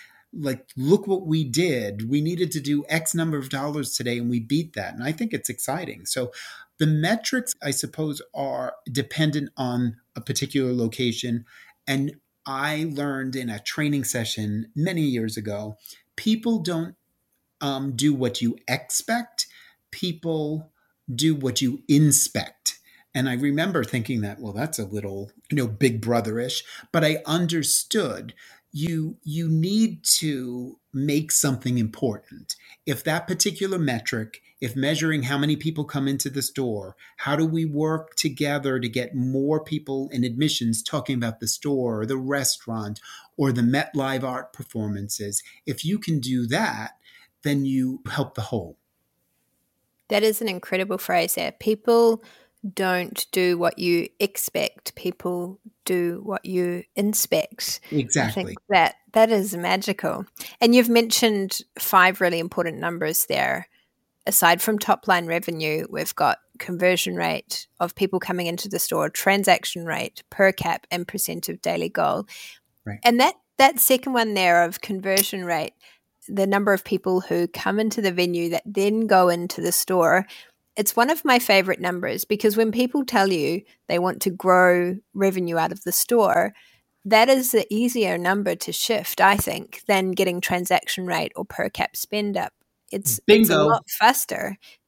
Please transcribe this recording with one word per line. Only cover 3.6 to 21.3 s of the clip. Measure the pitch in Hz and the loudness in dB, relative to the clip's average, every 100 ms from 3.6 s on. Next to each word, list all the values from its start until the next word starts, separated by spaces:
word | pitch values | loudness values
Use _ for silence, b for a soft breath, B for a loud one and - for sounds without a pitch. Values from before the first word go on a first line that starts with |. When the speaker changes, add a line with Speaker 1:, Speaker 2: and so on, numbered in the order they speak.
| 143 151 131 | -4 -4 -6
Speaker 1:
today | - 120 120 | -4 -4 -2
and | 120 | -2
we | 120 | -2
beat | 113 143 165 | 0 -2 -2
that." | - 92 107 | -6 -8 -6
And | |
I | 127 | -6
think | 160 233 | -4 -4
it's | 156 - | -6 -6
exciting. | - - 147 180 - 92 | -6 -6 -6 -6 -10 -8
So | - 123 B B B B - | -4 -6 B B B B 0
the | 156 | 2
metrics, | 156 160 226 - 254 247 - | 4 2 0 0 -4 -4 -6
I | 147 | -4
suppose, | 131 131 - 156 139 - | -4 -4 -4 -6 -6 -10
are | - 139 131 127 - - | -8 -6 -4 -6 -10 -4
dependent | 127 127 - 156 147 139 - | -4 -2 0 0 0 -4 -4
on | 127 123 123 113 _ - | -4 0 -2 -4 _ -14
a | |
particular | - 113 135 143 127 | -8 -6 -2 -2 0
location. | 123 113 117 123 113 123 117 117 b b b - | 0 -2 0 -2 -2 -4 -4 -6 b b b -4
And | 139 143 147 _ _ - | -4 -4 -8 _ _ -10
I | 135 147 151 160 | -4 -4 -2 -4
learned | 143 143 135 131 131 | -4 -4 -4 -6 -6
in | 123 | -6
a | 107 | -8
training | - - 151 143 | -8 -4 -2 0
session | 123 123 110 - 107 104 113 - | -2 -4 -4 -4 -4 -4 -6 -4
many | 170 175 | -2 0
years | 151 120 113 110 | 0 0 -4 -6
ago, | 107 104 107 107 B B B - | -8 -8 -10 -14 B B B -6
people | - 220 233 220 | -2 0 0 -2
don't, | 170 170 165 - _ _ _ _ _ _ | -2 -4 -6 -10 _ _ _ _ _ _
um, | 143 135 139 120 | -6 -4 -6 0
do | 147 139 | 0 2
what | 123 120 | 0 0
you | 117 - - | -2 -2 -4
expect. | 127 - - - 233 233 - - b b b _ | -4 -4 -6 -2 -2 -4 -8 -8 b b b _
People | - 180 165 165 160 151 156 156 _ _ _ - | -6 -4 -4 -4 -2 -2 -4 -8 _ _ _ -10
do | 120 156 | 0 2